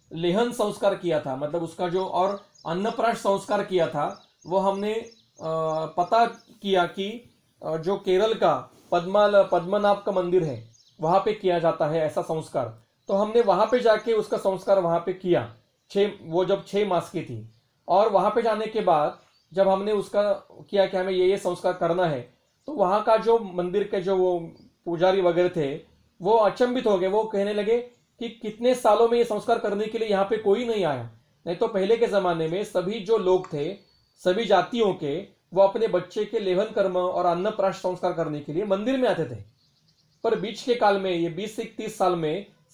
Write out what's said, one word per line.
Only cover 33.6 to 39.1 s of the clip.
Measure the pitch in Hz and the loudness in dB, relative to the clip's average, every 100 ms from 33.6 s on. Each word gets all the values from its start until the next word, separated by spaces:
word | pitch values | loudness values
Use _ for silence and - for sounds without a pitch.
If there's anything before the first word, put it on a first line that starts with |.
| 151 202 _ _ _ _ | -6 -8 _ _ _ _
सभी | 185 185 208 | -2 0 2
जातियों | 190 180 240 208 | 2 2 0 0
के, | - 147 151 202 _ _ | 0 -4 -6 -8 _ _
वो | 170 | 2
अपने | 196 220 220 | 4 4 0
बच्चे | 180 - - 208 | 0 -4 -6 -4
के | 226 | -2
लेहन | 196 180 170 | 0 0 0
कर्म | - 190 180 | 0 0 0
और | 180 175 180 | -2 0 0
अन्नप्राश | 170 202 214 285 - | 0 -2 0 -2 -2
संस्कार | 185 175 180 | -6 -4 -4
करने | 165 151 147 | -2 -4 -6
के | 147 | -6
लिए | 156 208 | -4 -2
मंदिर | 196 214 269 | -2 0 0
में | |
आते | 247 | 0